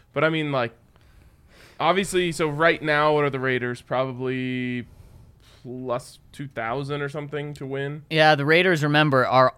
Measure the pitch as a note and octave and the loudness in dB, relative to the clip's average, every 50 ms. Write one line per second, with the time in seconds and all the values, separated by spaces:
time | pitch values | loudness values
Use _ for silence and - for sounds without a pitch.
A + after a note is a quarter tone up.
0 | _ _ _ C#3+ D3+ D#3+ D#3+ D#3+ D3+ D3 C#3 B2+ A#2 A#2 - _ _ _ _ _ | _ _ _ -2 0 0 0 -2 -4 -2 -2 -2 -4 -4 -6 _ _ _ _ _
1 | _ _ _ - - - _ _ _ _ - - - - - - C#3 E3 F3+ F#3+ | _ _ _ -20 -20 -20 _ _ _ _ -20 -20 -20 -20 -8 -2 0 0 2 0
2 | G3 - F3+ F3+ F3+ E3+ D#3 - E3 D3+ C#3+ D3 E3 E3+ D#3+ - D3 D#3 D3 D3 | -2 0 -2 -2 0 0 -2 -2 -2 -2 0 2 2 2 2 0 -2 0 0 2
3 | D3+ D3+ D3+ D3 C#3+ C#3+ C3+ C3 C3 C3 B2+ B2 B2 A#2+ A#2+ - - - B2+ B2+ | 2 2 2 2 0 0 -2 -2 -2 -2 -2 -2 -2 -4 -6 -8 -8 -4 -2 -2
4 | C3 C3 B2 B2 C3 B2+ C3 B2+ B2+ B2+ B2+ B2+ B2+ B2 B2 B2 A#2 - - - | -2 -4 -6 -6 -6 -6 -6 -4 -6 -6 -6 -6 -6 -6 -6 -8 -10 -12 -18 -20
5 | - - - - - - _ _ _ - - _ - B2 B2+ B2+ B2+ B2 A#2+ C3 | -20 -20 -20 -20 -20 -20 _ _ _ -20 -20 _ -16 -16 -14 -12 -6 -6 -6 -6
6 | - - - - _ - - - D3 C#3+ - B2 A2 A2+ B2 C#3+ C#3 C3+ D3 D3 | -6 -12 -20 -20 _ -20 -14 -14 -14 -10 -8 -8 -6 -4 -4 -6 -6 -6 -6 -6
7 | C#3+ C#3+ D3 D3+ C#3+ C#3+ D3+ D3 D3 D3 C#3+ - C#3+ C3 C3+ C#3 C#3 C#3+ D3 D#3 | -6 -6 -8 -10 -10 -8 -8 -8 -8 -10 -12 -12 -10 -8 -6 -6 -6 -6 -8 -10
8 | D3 - D#3+ D#3 D#3 D#3 D#3 C#3 C#3 D3+ D#3+ F3 F3+ F#3+ F3 C#3+ D3+ D3 D3 D3+ | -8 -2 2 4 6 6 6 4 4 4 4 6 6 4 2 2 2 2 4 4
9 | D3+ D3+ C3+ B2+ A#2+ F2+ A#2+ C3 B2+ B2 - | 4 4 4 4 2 4 4 4 4 4 2